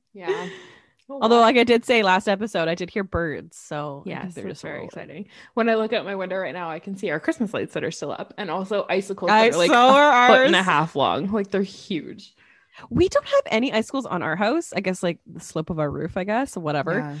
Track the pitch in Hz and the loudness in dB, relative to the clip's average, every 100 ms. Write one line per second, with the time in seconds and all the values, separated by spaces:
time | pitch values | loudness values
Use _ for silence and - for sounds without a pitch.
0 | _ 202 180 190 180 - - - _ _ | _ -14 -6 -6 -6 -12 -20 -20 _ _
1 | - 277 226 233 226 247 240 233 - 233 | -14 -2 4 6 6 6 4 2 4 2
2 | 196 185 208 196 214 180 165 170 180 214 | 4 2 2 -2 -2 -2 -2 -2 -4 -6
3 | 190 170 165 113 165 - - 147 147 139 | -4 -4 -4 -6 -10 -20 -12 -10 -8 -10
4 | 175 170 185 165 185 156 156 147 - - | -12 -10 -12 -12 -12 -12 -12 -12 -14 -16
5 | - 151 208 - - - 226 220 214 220 | -16 -16 -18 -20 -10 -2 0 0 0 -4
6 | 156 196 185 185 170 175 170 160 202 196 | -4 -8 -6 -6 -6 -8 -8 -10 -10 -8
7 | 202 151 - 330 214 - 151 160 156 - | -4 -4 -2 -2 -2 -4 -6 -4 -6 -6
8 | 147 - - - 202 175 190 202 - 185 | -8 -8 -12 -12 -8 -6 -4 -4 -2 -2
9 | 196 190 185 214 220 156 175 240 254 269 | -4 -4 2 4 4 4 4 6 8 8
10 | 294 247 247 233 262 185 185 151 156 143 | 6 6 6 6 6 4 4 2 0 0
11 | 120 101 190 214 196 196 190 - - 170 | 0 0 -2 -4 -2 -4 -4 -8 -8 -8
12 | - - - _ _ _ _ - - 240 | -8 -16 -20 _ _ _ _ -20 -4 0
13 | 381 571 - 554 - 220 254 220 220 277 | 2 2 2 0 2 -2 0 -2 -2 -6
14 | 240 175 156 165 208 320 - - 190 185 | -4 -4 -4 -2 0 -2 -4 -6 -4 -4
15 | 175 165 - 165 - 160 160 160 147 143 | -4 -6 -12 -18 -10 -8 -6 -4 -4 -4
16 | 170 196 190 226 269 196 156 147 147 185 | -6 -6 -4 -4 -4 -6 -4 -4 -2 -4
17 | 147 147 | -4 -10